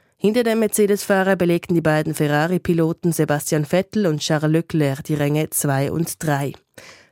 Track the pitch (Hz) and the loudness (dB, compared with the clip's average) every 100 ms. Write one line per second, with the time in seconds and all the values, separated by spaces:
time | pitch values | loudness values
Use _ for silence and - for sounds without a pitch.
0 | _ _ 202 233 226 220 214 - 202 202 | _ _ 0 2 0 2 0 2 2 2
1 | - 190 190 185 175 170 - 170 160 151 | 2 0 2 2 2 0 0 0 2 0
2 | 160 151 151 147 165 180 - 170 160 165 | -2 -2 0 2 0 0 0 0 0 0
3 | 175 160 151 147 - 156 147 180 196 214 | -2 0 0 0 0 -2 0 0 0 -2
4 | 180 151 - 151 156 160 - 160 139 139 | 0 -2 -2 0 2 0 0 0 0 -2
5 | - 147 143 151 156 - 147 135 139 156 | -4 -2 0 0 -2 -2 -2 0 -2 -2
6 | 165 - 151 143 139 - _ - - - | -6 -4 -2 -2 -4 -10 _ -20 -20 -20
7 | _ | _